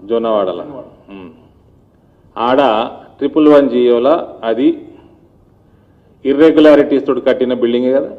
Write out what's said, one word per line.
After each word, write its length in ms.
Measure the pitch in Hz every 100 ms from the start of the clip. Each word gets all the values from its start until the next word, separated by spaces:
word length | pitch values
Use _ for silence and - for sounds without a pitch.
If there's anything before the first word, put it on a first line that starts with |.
| 98
జొన్నవాడలో. 580 | 117 113 107 95 87 78 69 - _ _
ఉమ్. 220 | 98 90 80 _ _ _ _ _ _ _ _ _ -
ఆడ 200 | 117 131 139 110 120 - - _
ట్రిపుల్ 320 | 143 147 151
వన్ 200 | 147 135
జియోలో 580 | 120 123 120 127 165 - -
అది 440 | 113 113 143 170 - - - _ _ _ _ _ _ _ _ _ _ _ 131
ఇర్రెగ్యులారిటీస్ 840 | 139 160 151 151 143 143 139 131
తోటి 140 | 127
కట్టిన 320 | - 123 127
బిల్డింగే 400 | 123 117 123 127
కదా. 160 | 135 151